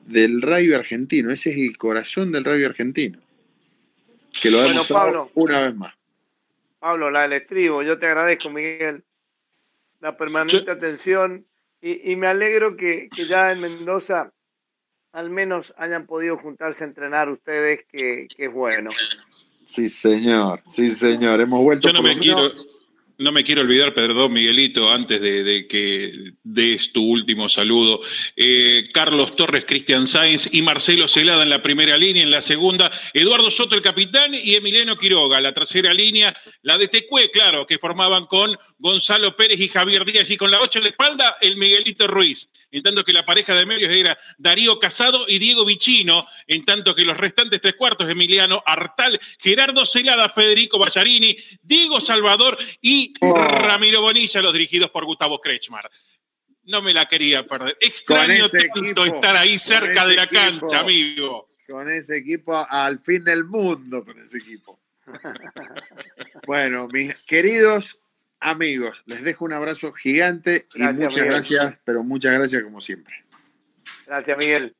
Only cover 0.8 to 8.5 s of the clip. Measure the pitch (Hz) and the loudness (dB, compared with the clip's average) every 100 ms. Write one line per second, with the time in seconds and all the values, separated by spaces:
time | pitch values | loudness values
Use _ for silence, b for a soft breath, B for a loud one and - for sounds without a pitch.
0.8 | 120 117 135 156 117 135 165 143 131 107 | -2 -8 -2 -2 -2 -4 -6 -4 -6 -4
1.8 | 113 110 110 - 190 151 135 147 139 - | -4 -4 -6 -6 -4 -4 -2 -2 -2 -4
2.8 | 123 135 131 87 _ _ _ _ _ _ | -6 -4 -6 -8 _ _ _ _ _ _
3.8 | _ _ _ _ _ - 117 113 135 165 | _ _ _ _ _ -2 2 4 4 2
4.8 | 165 147 196 165 135 156 160 143 135 110 | 0 2 2 0 -4 -2 0 2 -2 -4
5.8 | 92 _ _ _ _ _ _ _ _ _ | -14 _ _ _ _ _ _ _ _ _
6.8 | 165 170 147 143 143 139 139 190 175 147 | -4 -2 -2 0 -2 -2 -6 -2 0 0
7.8 | 147 160 165 160 170 170 156 | -4 -2 -2 0 0 -2 -4